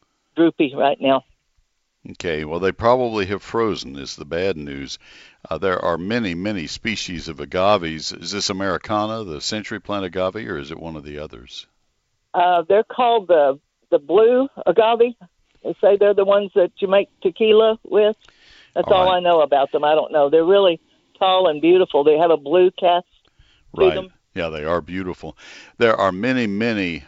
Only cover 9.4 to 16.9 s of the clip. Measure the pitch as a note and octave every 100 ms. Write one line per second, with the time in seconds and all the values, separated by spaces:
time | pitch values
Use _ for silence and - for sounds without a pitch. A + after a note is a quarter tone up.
9.4 | - G#2+ G2+ G#2 - G2+ F#2 F#2 F#2 G#2+
10.4 | A#2 D#2 C#2 D#2+ E2 D#2 C#2+ D2 D2+ A1+
11.4 | B1 - - _ _ _ _ _ _ F3+
12.4 | F3+ F3 E3 G3 A3 - B3 A#3 F3+ E3+
13.4 | C#3+ C#3 _ _ - E3+ C#3+ F3+ A3+ B3
14.4 | C4+ - - F3+ A3 A#3 A#3+ A#3+ F3 _
15.4 | _ _ B2+ E3 G3+ G3 G3+ G3+ G3 G3+
16.4 | G3+ - F3 - G3